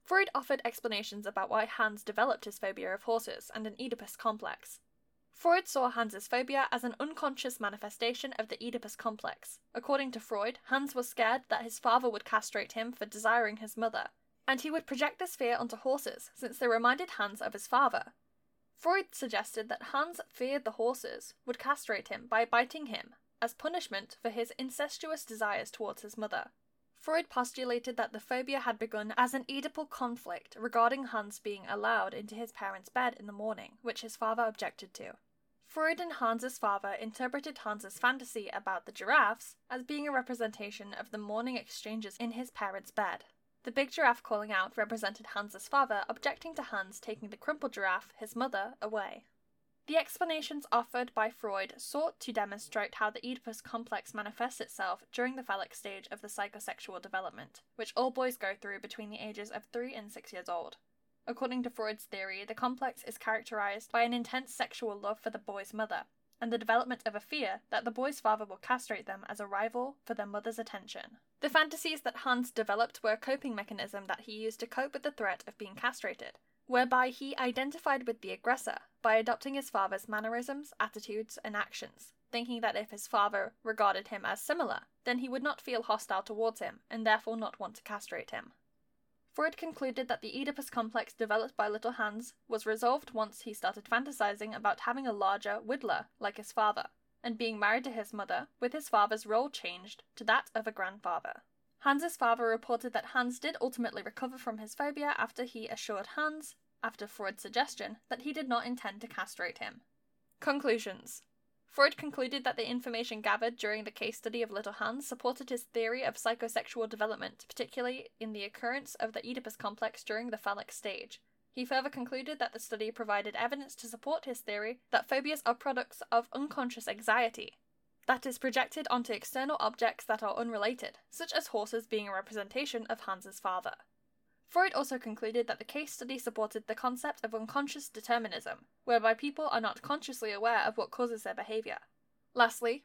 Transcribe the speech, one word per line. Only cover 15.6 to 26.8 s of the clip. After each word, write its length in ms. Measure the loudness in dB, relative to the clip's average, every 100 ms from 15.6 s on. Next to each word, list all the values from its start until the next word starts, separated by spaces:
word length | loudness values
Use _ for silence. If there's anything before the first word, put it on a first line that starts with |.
| 0 -2
horses 540 | 0 0 0 -8 -12
since 240 | -10 -8 0
they 100 | 4
reminded 420 | 6 6 6 2
Hans 300 | -2 -2 -2
of 140 | -4
his 120 | -4 2
father. 440 | 6 6 4 -2 -12 _ _ _ _ _
Freud 400 | _ 4 4 4
suggested 560 | -4 -2 -2 -2 -4 -4
that 140 | -6
Hans 360 | -2 0 0 -2 -10
feared 360 | -4 -2 0
the 80 | -2
horses 600 | 2 2 2 -4 -8 -12 -12 -8
would 120 | -2
castrate 500 | 0 0 0 -4 -4
him 180 | -8 2
by 160 | 4
biting 420 | 6 6 4 0 -6
him 280 | -6 -8 -18 _ _
as 140 | -4
punishment 640 | -2 -4 -2 -2 -6 -6 -6
for 80 | -4
his 240 | -2 -4 -4
incestuous 640 | -6 -2 -4 -4 -6 -6
desires 460 | -6 -2 0 0 -4
towards 320 | -4 -6 -6
his 160 | -10 -6
mother. 320 | -4 -4 -6 _ _ _